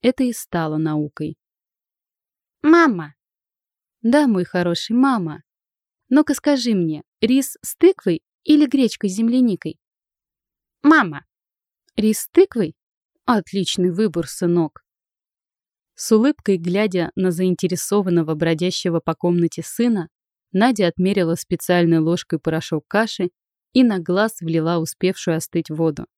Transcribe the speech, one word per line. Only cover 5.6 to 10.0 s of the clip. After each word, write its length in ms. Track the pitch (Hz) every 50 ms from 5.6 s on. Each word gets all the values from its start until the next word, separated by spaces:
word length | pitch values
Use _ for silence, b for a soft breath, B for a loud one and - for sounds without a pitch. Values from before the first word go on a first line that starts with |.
| _ _ _ _ _ _ _ _ _ _
Ну-ка 240 | 247 294 302 - 285
скажи 400 | - - 294 285 269 233 240 220
мне, 300 | 190 170 160 156 151 - _ _ _ -
рис 340 | 214 254 269 262 - - _ -
с 120 | - -
тыквой 440 | _ - 359 381 - _ - 170 - _ _ _ _ _
или 220 | - 302 294 302
гречка 420 | 254 - 269 262 220 - - - 202
с 40 | 185
земляникой?» 680 | 202 226 226 240 254 254 233 226 - - 156 160 _ _ _ _ _